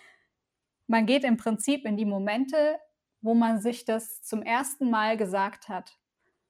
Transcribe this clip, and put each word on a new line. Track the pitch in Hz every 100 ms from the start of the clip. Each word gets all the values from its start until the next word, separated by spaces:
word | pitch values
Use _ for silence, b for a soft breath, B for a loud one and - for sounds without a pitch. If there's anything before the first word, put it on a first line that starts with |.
| B B B _ _ _ _ _ -
Man | 226 214
geht | 277
im | 262 226
Prinzip | 226 220 - 285
in | 220 208
die |
Momente, | 208 196 202 226 269 311 302 320 - _ _ _
wo | 220
man | 233 226 220
sich | 233 240
das | - 220 226 -
zum | - 214
ersten | 226 240 277 - 254
Mal | 220 214 220
gesagt | 196 190 196 - -
hat | 190 - _ _ _ _ _